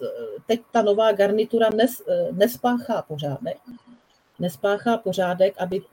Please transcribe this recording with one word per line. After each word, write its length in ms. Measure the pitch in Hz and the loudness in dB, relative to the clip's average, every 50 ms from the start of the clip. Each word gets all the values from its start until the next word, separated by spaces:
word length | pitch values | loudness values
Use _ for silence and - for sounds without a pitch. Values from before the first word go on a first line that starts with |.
eh, 60 | 247 208 - 120 117 110 104 113 - - | -10 -10 -8 -8 -10 -10 -10 -8 -4 -2
teď 140 | 220 233 - _ | -2 -2 -2 _
ta 100 | - 233 | 0 2
nová 300 | 220 208 202 214 220 220 | 2 2 2 4 4 4
garnitura 580 | 208 196 202 196 208 214 226 233 - 226 226 220 | 4 4 2 2 2 0 0 0 2 2 2 2
nes-, 340 | 214 214 226 254 247 - - - | 4 4 2 2 0 -2 -6 -2
eh, 240 | 180 175 175 170 | -2 0 0 -2
nespáchá 680 | - 180 202 233 247 - - 247 247 240 240 - 226 180 | 0 2 2 2 2 0 0 0 0 0 -2 -4 -4 -4
pořádek, 560 | - - 156 143 151 143 135 - - - - - _ - 240 - _ _ - _ _ _ _ _ _ _ _ - | -4 -6 -8 -6 -6 -6 -6 -6 -6 -8 -10 -10 _ -18 -20 -20 _ _ -20 _ _ _ _ _ _ _ _ -6
nespáchá 580 | - 139 135 - - 202 202 202 - 233 233 226 | -6 -6 -4 -4 -2 -2 -2 0 0 0 0 0
pořádek, 560 | - 190 180 180 185 175 180 180 190 196 - - | 0 -2 -2 0 0 0 2 2 2 2 2 0
aby, 240 | 180 180 185 196 - - | -4 -4 -4 -6 -8 -10